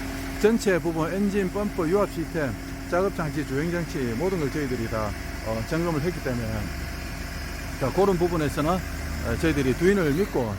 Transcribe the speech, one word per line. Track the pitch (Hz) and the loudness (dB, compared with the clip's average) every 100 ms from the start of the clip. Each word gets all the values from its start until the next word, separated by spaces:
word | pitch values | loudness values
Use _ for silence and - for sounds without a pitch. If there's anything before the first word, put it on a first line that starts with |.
| - - - - | -6 -6 -6 2
전체 | 208 226 202 175 | 4 4 4 2
부분, | 165 160 156 | 2 0 0
엔진, | 190 202 202 185 | 0 2 2 0
펌프, | 190 208 - 160 | 0 -2 0 2
유압 | 196 190 | 2 2
시스템, | 165 147 165 139 95 - - - | -2 -4 -2 -2 -4 -8 -8 -2
작업 | 175 196 185 | 0 0 0
장치, | 156 143 120 | -2 -2 -2
주행 | 131 165 | -2 0
장치 | 170 165 156 123 113 | -2 -2 -2 -2 0
모든 | 180 190 | 0 0
걸 | 139 | 0
저희들이 | 151 139 123 113 | 0 -2 -2 -2
다, | 113 107 98 - - 110 | -2 -2 -4 -8 -6 -4
어, | 113 110 | -4 -2
점검을 | 160 170 156 | 0 0 0
했기 | 170 170 | -2 -2
때문에, | 131 120 113 110 95 - - - - - - - - - - - | -2 -2 -2 -4 -4 -6 -6 -8 -8 -8 -8 -8 -8 -8 -8 -2
자, | 131 | 0
그런 | 175 196 180 | 4 4 6
부분에서는, | 175 170 147 160 151 | 4 2 0 2 2
어, | 185 - - - - 117 117 | 0 -2 -6 -4 -4 -2 0
저희들이 | 165 147 131 120 | 2 4 2 4
두인을 | 175 202 156 | 4 6 4
믿고 | 143 202 151 113 | 2 2 0 0